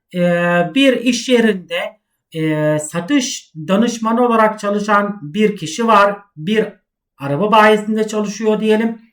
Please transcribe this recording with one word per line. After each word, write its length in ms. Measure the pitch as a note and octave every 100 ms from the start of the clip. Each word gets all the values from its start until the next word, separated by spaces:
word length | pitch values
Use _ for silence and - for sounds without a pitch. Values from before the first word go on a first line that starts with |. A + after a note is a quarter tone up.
| _
e, 60 | F3+ F3 F3 F3 F3 E3+
bir 220 | C4+ C4+ A#3+
iş 320 | B3+ A#3+ -
yerinde 720 | B3 A3 F#3+ D#3+ E3+ G#3 - _ _ _
e, 440 | D#3+ D#3 D3+ D3+ D3+
satış 720 | D3+ E3+ F3 C#4+ B3 - - D#3 D#3
danışmanı 580 | G3 A3+ - A3 A#3 B3
olarak 320 | A3+ G#3+ G#3
çalışan 600 | G3+ G#3 G#3 G#3 G3+ G3+
bir 340 | D3 D#3+ G#3+ G#3
kişi 300 | D#3 - A3+
var. 300 | G#3 G3+ G3+ - -
Bir 300 | D#3 A3 - - _ _ _ -
araba 340 | C#3 C#3+ G#3
bayisinde 560 | A3 G#3+ G#3+ G#3 A3 G#3+
çalışıyor 520 | G#3+ G#3 - A3 G#3
diyelim. 380 | G#3+ G#3+ A3+ A3+ _